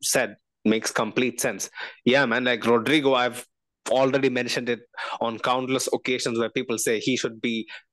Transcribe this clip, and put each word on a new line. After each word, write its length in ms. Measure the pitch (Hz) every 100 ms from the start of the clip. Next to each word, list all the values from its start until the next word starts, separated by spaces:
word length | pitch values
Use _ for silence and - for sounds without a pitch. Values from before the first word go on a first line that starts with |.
said 340 | - 143 113 - _ _ 110
makes 260 | 110 -
complete 480 | - 110 98 127 -
sense. 300 | 131 95 - - - -
Yeah, 220 | - 131 131
man, 180 | 117
like, 220 | 127 117 110
Rodrigo, 480 | 117 110 156 135
I've 320 | 127 123 117 - _ _ _ -
already 400 | 127 135 135 135
mentioned 380 | 123 123 135 120
it 140 | 113 - - - -
on 180 | 117 110
countless 480 | 127 127 127 131 -
occasions 460 | 123 - 127 131 117
where 100 | 113
people 280 | 131 123 113
say 220 | - 110
he 160 | 117 123
should 240 | 131 113
be 300 | 120 113 110 - -